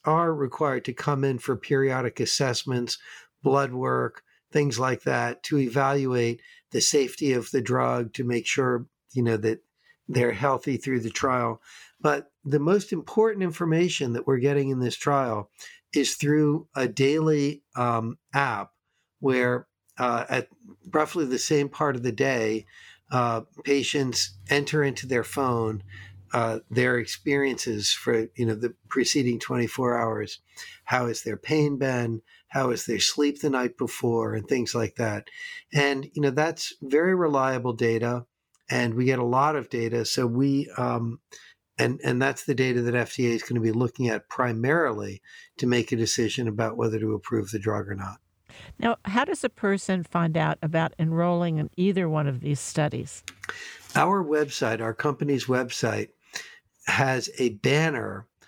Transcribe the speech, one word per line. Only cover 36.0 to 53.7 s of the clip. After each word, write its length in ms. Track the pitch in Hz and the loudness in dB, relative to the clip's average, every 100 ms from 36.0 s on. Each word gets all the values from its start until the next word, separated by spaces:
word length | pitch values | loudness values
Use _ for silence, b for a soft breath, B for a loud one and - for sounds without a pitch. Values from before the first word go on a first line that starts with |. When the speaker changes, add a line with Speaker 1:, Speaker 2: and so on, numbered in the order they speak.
| 143 | -4
Speaker 1:
you 80 | 151 | -2
know, 100 | 143 | 2
that's 420 | 131 160 160 - - | 4 2 0 -8 -10
very 340 | 135 147 180 185 | 0 2 4 2
reliable 580 | 160 139 131 127 123 | 2 2 2 0 -2
data, 520 | 113 117 113 120 123 - _ _ _ - | 0 2 2 0 -4 -8 _ _ _ -4
and 260 | 123 120 113 | 0 0 2
we 100 | 127 | 2
get 140 | 127 | 2
a 40 | |
lot 320 | 120 127 147 151 | 2 2 2 0
of 140 | - | -4
data. 340 | 120 113 117 | -4 -2 -2
So 220 | 110 - 120 | -2 0 0
we, 440 | 120 139 139 143 - | 2 2 2 -2 -2
um, 440 | 123 117 117 127 _ B B B _ - | -2 0 -4 -8 _ B B B _ -2
and, 240 | 123 - | -2 0
and 160 | 135 123 | 0 0
that's 260 | 135 135 - | 0 -2 -2
the 100 | 127 | 0
data 260 | 127 123 | 2 0
that 140 | 120 120 | 0 0
F 200 | 113 - | -2 0
D 120 | 120 | 0
A 80 | 113 | 0
is 80 | |
gonna 180 | - 120 | -2 0
be 100 | 110 | 2
looking 380 | 113 123 - 120 | 2 0 0 -2
at 200 | 107 - | -2 -4
primarily 920 | - 123 113 123 165 143 107 101 98 B B B - | -2 0 0 2 2 2 -2 -8 -12 B B B -4
to 100 | 123 | 2
make 240 | 123 113 | 2 2
a 40 | 117 | 0
decision 520 | 113 - 110 - 117 | 0 0 0 0 -4
about 280 | 107 110 113 | -2 -2 0
whether 240 | 117 107 | -2 0
to 140 | 107 | -2
approve 380 | 107 - 113 98 | -4 -2 -4 -2
the 80 | 107 | -4
drug 280 | 107 104 101 | -2 -4 -4
or 80 | 98 | -8
not. 220 | 95 95 _ _ _ B B - | -10 -14 _ _ _ B B -4
Speaker 2:
Now, 160 | 233 - | -2 -2
how 220 | 196 220 285 | -2 -2 0
does 180 | 330 | -2
a 60 | 254 | -4
person 540 | - 202 196 - 185 | -2 -2 0 0 -2
find 340 | 160 175 165 160 | 0 0 0 2
out 200 | 156 156 | 0 -2
about 320 | 156 165 160 - | -2 0 0 0
enrolling 600 | 160 165 175 175 170 156 | 0 0 0 0 0 -2
in 120 | 151 - | -4 0
either 320 | 190 185 165 | 0 2 0
one 180 | 156 139 | 0 0
of 140 | 127 | -2
these 220 | 147 139 | -2 -4
studies? 600 | - 160 147 - - - - - - B B | -2 -2 0 -2 -6 -12 -16 -16 -14 B B